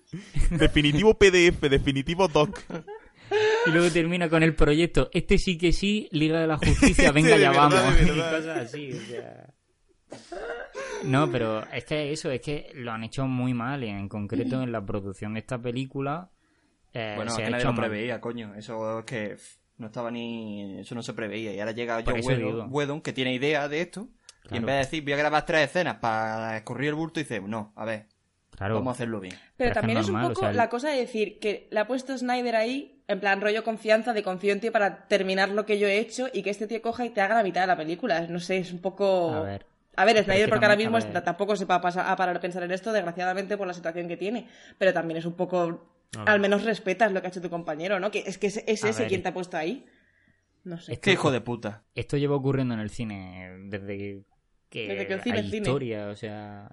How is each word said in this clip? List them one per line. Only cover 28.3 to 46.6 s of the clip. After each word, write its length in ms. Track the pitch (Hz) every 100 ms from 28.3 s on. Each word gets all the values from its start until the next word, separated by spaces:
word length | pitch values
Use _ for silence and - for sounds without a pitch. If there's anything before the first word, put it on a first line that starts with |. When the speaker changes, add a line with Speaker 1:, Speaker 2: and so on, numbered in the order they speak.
| _ _
Speaker 2:
Claro. 240 | - 98 110
Speaker 3:
vamos 160 | 127
a 20 |
hacerlo 260 | 123 117 107
bien". 140 | 92
Speaker 4:
Pero 80 | - _ -
Speaker 2:
Pero 120 | 247
es 40 |
que 60 | 226
Speaker 4:
también 180 | 220 233
Speaker 2:
es 60 | -
Speaker 4:
es 40 |
un 40 |
Speaker 2:
normal, 160 | - 349
Speaker 4:
poco 80 | 220
Speaker 2:
o 20 |
sea, 80 | -
el 60 | 247
Speaker 4:
la 120 | 233
cosa 200 | 240 302
de 80 | 277
decir 400 | 240 220 202 -
que 280 | 214 196 -
le 80 | 214
ha 80 | 214
puesto 280 | 254 254 262
Snyder 380 | 247 254 240 226
ahí, 460 | 226 269 - _ -
en 120 | 196
plan 220 | 202 196
rollo 220 | 208 214
confianza, 500 | 226 214 214 220 233
de 80 | 214
"confío 300 | 196 185 202
en 60 | 202
ti 80 | 226
para 380 | 226 196 - -
terminar 420 | 202 190 190 190
lo 160 | 202 208
que 140 | 202
yo 80 | 202
he 100 | 202
hecho", 300 | 226 - 254
y 120 | 202
que 60 | 196
este 160 | 202 214
tío 140 | 226
coja 240 | 226 226 240
y 40 |
te 100 | 220
haga 140 | 196 226
la 80 |
mitad 180 | 196 180
de 60 | 185
la 80 | 170
película. 440 | 156 175 240 165 170
No 120 | 175
sé, 180 | 175 190
es 120 | 170
un 80 | 175
poco 540 | 190 185 196 185 165
Speaker 2:
A 80 | 156
ver. 240 | 160 101 - _ _ -
Speaker 4:
A 100 | 196
ver, 100 | 214
Speaker 2:
Pero 80 | 196
Speaker 4:
Snyder, 160 | 190
Speaker 2:
es 40 | 214
que 40 |
Speaker 4:
porque 160 | 214 208
ahora 80 |
Speaker 2:
también, 140 | 208 220
Speaker 4:
mismo 80 | 226
Speaker 2:
a 20 |
ver. 60 | 220
Speaker 4:
está, 140 | 175
tampoco 320 | 180 - 202 202
se 100 | 190
va 100 | 180
a 60 |
pasar, 280 | 180 180 180
a 60 | 190
parar 200 | 180 180
a 40 |
pensar 240 | 180 180
en 80 | 175
esto, 200 | 185 226
desgraciadamente, 640 | 214 170 175 180 185 190 202
por 100 | 185
la 80 | 175
situación 320 | 165 170 175
que 100 | 165
tiene. 300 | 190 240 247 - - -
Pero 120 | 190
también 260 | 175 165 160
es 60 | 170
un 80 |
poco, 260 | 170 175 180 170 170 _ _ _ -
Speaker 1:
A 0 |
ver. 40 | 208
Speaker 4:
al 100 | 208
menos 240 | 196 202